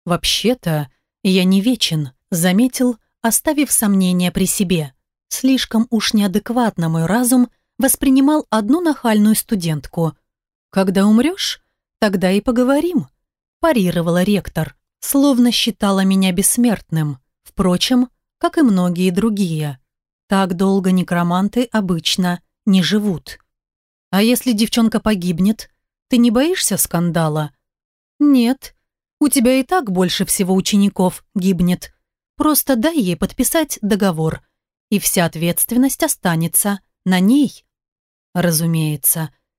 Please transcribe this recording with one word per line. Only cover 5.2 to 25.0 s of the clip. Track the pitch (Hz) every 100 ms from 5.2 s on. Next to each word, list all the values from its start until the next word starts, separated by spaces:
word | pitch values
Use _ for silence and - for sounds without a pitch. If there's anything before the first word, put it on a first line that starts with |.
| _
Слишком | - 262 262 - 220 240
уж | 220 -
неадекватно | 214 202 190 - 233 226 180 165
мой | 165 165
разум | 214 247 254 247 _ _ -
воспринимал | 254 - 269 269 277 302 -
одну | 220 208 311
нахальную | 339 269 240 214 208 214
студентку. | - 214 165 156 - - 160 156 _ _ _ _ _
«Когда | 190 190 190 202
умрешь, | 220 285 381 - - _ _ _ _
тогда | 214 190 180
и | 196
поговорим», | 208 240 247 285 330 330 135 _ _ _ _ _
парировала | 330 254 180 170 170 175
ректор, | 180 202 - - 156 - _ _
словно | - 277 285 247 247
считала | 220 - - 202 196
меня | 190 190 190
бессмертным. | 180 196 - 240 196 - 160 151 135 _ _
Впрочем, | _ - 185 180 - 247 247 _ _ _
как | 349 339
и |
многие | 269 185 180 175 185
другие. | 185 226 202 185 160 151 135 _ _ _ _ _
Так | 196 190
долго | 180 196 196 185
некроманты | 185 175 175 175 180 202 240 247
обычно | 220 190 170 - - 180 175 _ _ -
не | 190
живут. | 156 208 208 160 - - _ _ _ _ _ _ _
«А | 185
если | 226 247 254
девчонка | 208 220 - 226 -